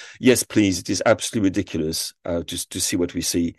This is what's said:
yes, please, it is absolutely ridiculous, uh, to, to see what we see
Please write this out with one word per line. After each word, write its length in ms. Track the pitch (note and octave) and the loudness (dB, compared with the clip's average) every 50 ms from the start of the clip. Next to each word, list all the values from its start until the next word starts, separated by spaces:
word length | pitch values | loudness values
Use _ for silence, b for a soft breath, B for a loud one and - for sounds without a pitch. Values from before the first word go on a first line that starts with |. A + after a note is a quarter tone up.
| B B B B | B B B B
yes, 220 | - B2+ B2 A2+ - | 4 4 4 4 2
please, 360 | - - A#2+ G#2+ G2 F#2 F2 | 0 2 4 4 4 2 0
it 100 | G#2 - | -2 -4
is 140 | G#2 F2+ - | -4 0 2
absolutely 440 | A#2+ A2 G#2 - - - A#2 F#2+ F#2+ | 2 2 2 0 -4 -4 0 0 0
ridiculous, 680 | F2+ G2+ F2+ - - E2 D#2 D#2 D#2+ - - - - _ _ | 0 0 -4 -4 -4 -4 -4 -2 -4 -4 -6 -8 -10 _ _
uh, 180 | F#2 F2 E2+ D#2+ | -4 -4 -4 -4
to, 240 | - F2 E2+ - - | -6 -8 -10 -10 -8
to 120 | - F#2+ | -6 -6
see 160 | - - - | -4 -2 0
what 160 | F#2 F2 E2+ - | -2 -2 -2 -2
we 80 | F2+ | -4
see 360 | D#2+ - - F2+ F2 E2+ - | -4 -2 -2 0 -2 -2 -4